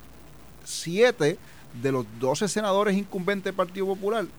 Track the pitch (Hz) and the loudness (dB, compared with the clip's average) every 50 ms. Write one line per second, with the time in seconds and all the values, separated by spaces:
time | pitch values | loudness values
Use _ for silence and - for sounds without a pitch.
0 | - - - - - - - - - - - - - - - - - 160 170 202 | -20 -20 -20 -20 -20 -20 -20 -20 -20 -20 -20 -18 -14 -10 -10 -8 -6 -2 4 6
1 | 240 254 - - 151 147 180 - - - - - - - - 120 120 135 135 127 | 6 6 6 4 2 2 2 0 -6 -16 -20 -20 -18 -16 -8 -4 -2 0 0 0
2 | 117 104 110 117 127 127 147 - 214 185 - 208 214 202 190 196 208 208 190 196 | -2 -4 -6 -2 0 0 0 2 0 -2 0 0 0 2 2 4 4 4 2 0
3 | 202 - - 190 175 196 202 196 185 196 190 196 185 175 180 190 190 196 190 196 | 0 -2 -6 -4 -2 -2 -2 -2 -2 -2 -2 0 -2 -2 -2 -4 -2 -2 -2 -2
4 | 196 202 226 226 180 151 - | -2 -2 0 0 -2 -4 -6